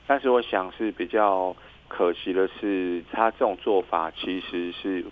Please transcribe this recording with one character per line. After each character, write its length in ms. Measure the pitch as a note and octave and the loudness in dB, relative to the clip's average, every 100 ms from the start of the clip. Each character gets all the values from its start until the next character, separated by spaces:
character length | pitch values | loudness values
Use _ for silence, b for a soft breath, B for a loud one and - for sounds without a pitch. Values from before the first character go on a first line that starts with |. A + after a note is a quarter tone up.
| - | -2
但 120 | C#3 | 0
是 100 | C3+ | 4
我 100 | B2 | 2
想 320 | A#2+ G2 F#2 - | 2 -2 -2 -4
是 120 | A2 | -4
比 140 | F#2 F2+ | -4 -2
较 480 | A2 G#2 F#2+ F#2 F2 B B - | 2 4 4 0 -4 B B -8
可 240 | - F2 | 0 0
惜 180 | E2+ F#2+ | 0 -2
的 160 | F#2 F#2+ - | 0 0 0
是， 440 | G#2 F#2+ F2+ F2 E2 | -2 0 -2 -4 -4
它 180 | - A2+ | 0 0
这 60 | - | 2
种 200 | A#2 F#2 | -2 0
做 200 | A#2 G2 | 0 0
法 280 | - E2+ E2 | 2 -2 -2
其 280 | - F#2 F#2 | -6 -6 -6
实 320 | - F2 F2 | -4 -6 -6
是 320 | - G2 F2+ E2 | -6 -4 -4 -6